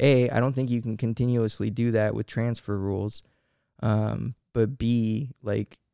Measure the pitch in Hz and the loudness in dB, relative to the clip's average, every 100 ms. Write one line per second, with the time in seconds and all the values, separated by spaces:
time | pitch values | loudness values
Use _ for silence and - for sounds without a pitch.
0 | 135 131 123 117 127 127 131 120 117 110 | 4 6 4 2 0 0 0 -2 -2 -4
1 | 117 113 123 120 110 - 107 113 120 110 | -2 0 0 2 0 -2 -4 0 2 2
2 | 107 107 107 120 117 113 - 101 98 98 | 2 0 -4 -2 -2 -4 -4 -4 -2 -2
3 | 104 - - _ _ _ _ _ 113 107 | -4 -6 -14 _ _ _ _ _ 0 0
4 | 107 110 117 - _ 120 110 135 117 120 | 0 -2 -6 -8 _ -2 0 0 0 2
5 | 110 110 135 - 107 104 104 - _ | 0 -2 -6 -8 -4 -4 -4 -12 _